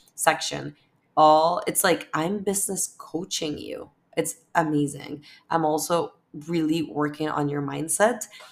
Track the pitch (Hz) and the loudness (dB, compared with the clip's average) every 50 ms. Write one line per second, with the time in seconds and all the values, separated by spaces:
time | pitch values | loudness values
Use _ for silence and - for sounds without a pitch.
0 | _ _ _ - - 165 151 - - - 143 143 135 147 - _ _ _ _ _ | _ _ _ 0 2 2 2 2 0 -6 -6 -6 -8 -10 -12 _ _ _ _ _
1 | _ _ - 156 156 156 156 156 160 170 - - - - - - - 185 294 302 | _ _ 4 6 8 8 8 8 6 4 2 0 -2 -2 0 2 2 2 2 2
2 | - - - 156 160 180 208 202 190 208 196 - - - 190 170 - - - - | -2 -4 -4 -2 -2 -2 -2 -4 -2 -2 -2 -2 -2 -4 -4 -4 -6 -6 -8 -14
3 | - - - 165 190 - - - 165 151 147 - - - - - - - _ _ | -14 -10 -8 -8 -8 -6 -6 -6 -4 -6 -6 -8 -8 -10 -10 -12 -12 -16 _ _
4 | _ _ - 165 - - - - _ _ - 170 160 151 151 147 147 139 143 139 | _ _ -4 -4 -4 -4 -6 -12 _ _ 0 0 0 2 2 0 0 0 -4 -8
5 | - - 151 147 - - - - _ - 160 165 160 151 156 151 - - 170 175 | -12 -14 -14 -14 -16 -20 -20 -16 _ -2 0 0 2 2 2 0 0 0 0 0
6 | - - - _ _ _ - 147 147 165 175 165 156 156 165 165 147 143 - 147 | 0 -2 -8 _ _ _ -16 -12 -6 -4 -2 0 2 2 0 0 -2 -4 -2 -2
7 | 147 147 147 - 156 151 - 147 147 143 143 143 143 139 139 143 156 156 - - | -2 -2 -2 -4 -4 -4 -2 -2 -2 -2 -2 -2 -4 -4 -4 -6 -4 -2 2 2
8 | 208 240 233 226 - - - - - - | 2 2 2 0 -8 -12 -16 -20 -20 -20